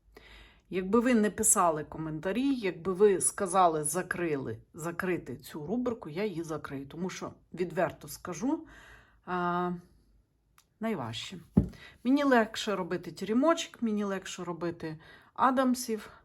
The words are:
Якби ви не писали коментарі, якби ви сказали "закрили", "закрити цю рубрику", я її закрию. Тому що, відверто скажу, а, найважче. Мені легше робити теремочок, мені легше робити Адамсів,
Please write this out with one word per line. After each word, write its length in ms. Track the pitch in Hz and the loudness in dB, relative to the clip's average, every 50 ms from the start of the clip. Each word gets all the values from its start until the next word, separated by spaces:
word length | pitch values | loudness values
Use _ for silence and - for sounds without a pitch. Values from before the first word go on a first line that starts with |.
| _ _ - - - - - - - - _ _ _ - | _ _ -20 -20 -20 -20 -20 -20 -20 -20 _ _ _ -6
Якби 300 | 170 190 185 190 202 240 | -4 -4 -2 2 4 4
ви 140 | 226 262 247 | 6 6 6
не 160 | 220 208 208 | 6 4 4
писали 540 | - - 214 - - 208 180 170 156 151 147 | 2 2 2 4 4 6 6 4 4 2 -2
коментарі, 720 | - - 156 160 156 156 156 156 190 196 240 269 277 269 | -8 -8 -8 -6 -6 -4 -4 -4 -2 -2 0 0 0 0
якби 400 | 247 202 185 165 160 165 190 185 | 0 0 -2 -4 -4 -4 -2 2
ви 280 | 175 208 208 190 156 | 6 6 6 6 6
сказали 600 | 143 - - - 202 180 180 196 180 170 160 156 151 | 2 0 -2 -2 -4 0 4 6 6 6 6 2 -2
"закрили", 760 | 143 - 180 175 180 - 175 175 165 147 135 131 123 110 110 - _ - | -2 -2 -2 -2 -4 -2 -2 -2 -2 -2 -2 -4 -4 -8 -10 -12 _ -12
"закрити 640 | 165 151 170 170 170 190 185 180 156 - - 120 120 | -8 -8 -8 -6 -6 -4 -2 -2 -2 -4 -8 -12 -12
цю 300 | - - - 165 147 151 | -12 -12 -12 -10 -6 -4
рубрику", 420 | 214 247 247 247 226 - - 160 | -4 -2 -2 -4 -4 -6 -8 -10
я 160 | 147 180 214 | -6 -6 -4
її 180 | 214 170 156 165 | -4 -4 -6 -6
закрию. 440 | 156 160 151 - - 143 135 139 139 | -6 -6 -8 -8 -8 -10 -10 -10 -10
Тому 220 | - 165 180 180 | -10 -8 -8 -8
що, 240 | - - 175 120 - - _ _ - | -8 -8 -10 -12 -12 -16 _ _ -6
відверто 540 | - 185 170 165 180 170 143 - - - 151 | -6 -6 -4 0 0 0 0 -2 -6 -14 -16
скажу, 580 | - - - 180 175 156 208 277 311 330 - - - - - - - - - _ _ _ - | -14 -12 -10 -10 -8 -4 -2 -2 -2 -2 -4 -10 -18 -20 -20 -20 -20 -20 -20 _ _ _ -10
а, 460 | 175 180 180 175 175 175 175 180 180 180 175 - - _ _ _ _ _ _ _ _ _ _ _ _ _ _ _ _ _ - | -6 -4 -2 0 0 0 0 0 -2 -4 -6 -8 -16 _ _ _ _ _ _ _ _ _ _ _ _ _ _ _ _ _ -8
найважче. 580 | 214 226 214 156 123 113 117 - - - 190 170 - - - - - - - - - - - _ - | -6 -4 -4 -4 -6 -6 -8 -8 -10 -10 -12 -14 -6 0 4 4 4 2 0 -12 -18 -20 -14 _ 0
Мені 200 | 240 269 294 285 | 2 4 4 6
легше 520 | 277 254 233 220 220 - - - 220 196 | 6 6 6 6 4 0 -6 -4 -4 -2
робити 360 | 185 185 165 180 175 - 180 | -2 -2 -4 -4 -6 -6 -8
теремочок, 680 | 160 - 196 190 220 247 277 320 330 330 - - - - | -10 -8 -4 0 2 4 4 4 4 2 0 -8 -8 -4
мені 220 | 240 226 208 208 208 | -4 -2 -2 0 -2
легше 400 | 202 196 190 - - - - 180 | -2 -4 -6 -6 -10 -10 -10 -8
робити 560 | 170 175 160 175 170 170 - - 160 156 156 - - - - - _ _ | -8 -6 -4 -4 -6 -6 -6 -8 -10 -10 -10 -14 -20 -20 -20 -20 _ _
Адамсів, 760 | - 233 262 262 262 262 254 247 - - - 220 208 - - - - | 2 4 4 6 4 4 4 2 0 0 -4 -6 -6 -6 -10 -18 -20